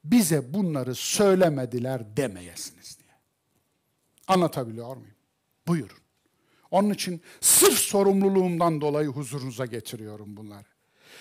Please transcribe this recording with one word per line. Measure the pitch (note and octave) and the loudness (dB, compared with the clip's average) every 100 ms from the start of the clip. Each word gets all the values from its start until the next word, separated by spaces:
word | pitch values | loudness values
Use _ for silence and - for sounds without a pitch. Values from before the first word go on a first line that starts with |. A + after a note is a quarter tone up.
bize | D3+ A#3+ D#3+ D3+ A#2+ | 2 4 4 0 0
bunları | G3 F3+ C#3+ B2+ A#2+ | -2 -2 -2 -4 -6
söylemediler | - - G3+ F#3 E3+ C3+ A#2+ B2 B2+ B2+ G#2+ A2+ | -2 2 4 6 4 2 -4 -4 -4 -6 -6 -4
demeyesiniz | B2+ F2+ F2 - - - - - | -4 -6 -16 -16 -16 -16 -20 -20
diye. | _ _ _ _ _ _ _ _ _ _ _ _ - | _ _ _ _ _ _ _ _ _ _ _ _ 0
Anlatabiliyor | F#3+ D#3+ C#3+ A#2 A2+ A#2 B2+ | 2 2 -2 -8 -10 -14 -16
muyum? | G#2 _ _ _ _ _ - | -20 _ _ _ _ _ -2
Buyurun. | E3+ G2+ - _ _ _ _ _ _ - | -2 -4 -16 _ _ _ _ _ _ -2
Onun | F#3 G#3 | 0 2
için | G3 F#3 E3 - - | 0 -6 -8 -12 -2
sırf | - - G3+ A#3+ | 2 6 6 4
sorumluluğumdan | - G3 G3 G3 G3 F#3+ F#3 E3+ E3+ D3+ | 0 2 4 4 4 2 0 0 0 0
dolayı | D3 D3 D3+ | 0 0 -2
huzurunuza | C3 B2 C#3 C3 A#2 B2 | -4 -8 -8 -8 -8 -8
getiriyorum | A2+ - A2+ G#2+ G#2 G#2 G#2 | -8 -12 -14 -14 -16 -16 -16
bunları. | G#2+ G2+ - _ _ _ - - | -18 -20 -20 _ _ _ -20 -20